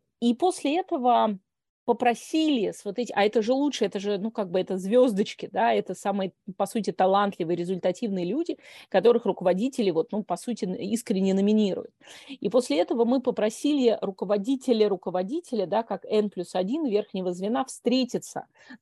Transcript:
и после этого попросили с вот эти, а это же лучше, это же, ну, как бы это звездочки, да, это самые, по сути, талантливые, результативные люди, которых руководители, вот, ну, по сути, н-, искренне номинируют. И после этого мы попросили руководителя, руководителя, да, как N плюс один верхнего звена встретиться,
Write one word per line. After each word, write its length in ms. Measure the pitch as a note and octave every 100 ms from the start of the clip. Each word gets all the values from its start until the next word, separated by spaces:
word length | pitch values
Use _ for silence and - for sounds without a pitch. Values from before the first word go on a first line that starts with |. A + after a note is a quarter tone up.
| _ _
и 140 | A#3+ A#3+
после 440 | F#4 F4 C#4+ D#4+
этого 600 | F#4 E4 B3 A#3 A3 G3 - _ _ _ -
попросили 880 | A#3+ B3 A3+ - D#4+ D#4 C4+ F3+
с 140 | E3+ G#3
вот 140 | G3
эти, 140 | A#3+
а 120 | - G#3
это 160 | A#3
же 120 | G#3+
лучше, 320 | C4 D4 - G3
это 140 | G3+
же, 180 | G3 G3+
ну, 120 | A3
как 200 | A3+ F#3+
бы 80 | F#3+
это 180 | - F#3+
звездочки, 720 | F#3+ A#3+ B3+ G3 G3 - -
да, 220 | F#3+ A#3
это 220 | G#3+ G#3 F3+
самые, 380 | G#3 G3+ F#3+ - - F#3
по 80 | G3
сути, 240 | A#3 G3+
талантливые, 680 | F3 F#3+ G3 G3+ F#3+ E3 E3+
результативные 680 | F3 F#3 F#3 F3+ A3+ F#3+ F3
люди, 320 | B3+ F4 - - - -
которых 360 | F#3+ F#3+ A#3 G3+
руководители, 640 | F3+ F3+ F#3 B3 - G3
вот, 200 | D#3+ E3
ну, 100 | G3+
по 140 | G3 F3
сути, 280 | - A3+ F#3
н-, 100 | F#3
искренне 560 | F#3+ A3+ - F#3+ F#3+
номинируют. 580 | F#3+ G3+ G#3+ G#3 - - _ - - -
И 200 | C4+ G#3
после 300 | B3+ B3 C#4+
этого 240 | F4 C4 A#3
мы 160 | C4
попросили 760 | B3+ G#3 G#3+ - C#4+ D4 B3 G#3
руководителя, 880 | G3 F#3+ F#3 G3+ G3+ C4+ - A3+ G#3
руководителя, 760 | F#3 - F3+ F#3+ D#4 - A3 F3+
да, 160 | G3+
как 220 | A3+ F#3+ -
N 240 | G#3+ G#3
плюс 260 | F#3+ F3 F#3
один 300 | F#3 D4 D4
верхнего 460 | G3+ G#3+ F#3+ F#3
звена 320 | F3 F#3+ B3 C4
встретиться, 840 | - - B3+ B3 E3+ - - - _ - B3+